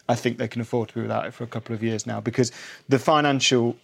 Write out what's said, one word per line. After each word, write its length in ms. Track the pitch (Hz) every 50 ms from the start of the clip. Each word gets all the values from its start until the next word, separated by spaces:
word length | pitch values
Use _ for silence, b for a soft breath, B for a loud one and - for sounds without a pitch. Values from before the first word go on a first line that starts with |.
| b -
I 60 | 131
think 220 | - - 123 117 -
they 100 | 123 110
can 120 | - 120
afford 280 | 113 - 131 120 110 -
to 60 | -
be 60 | 117
without 220 | 110 113 110 107 -
it 60 | 104
for 120 | - - 120
a 20 |
couple 280 | 117 - 117 - - 117
of 80 | 104
years 240 | 113 113 113 104 -
now 140 | 117 110 110
because 320 | 104 120 - - 123 - B B B B B B B B
the 100 | 135 123
financial 800 | - 165 156 147 147 143 139 131 - - 131 120 117 120 - -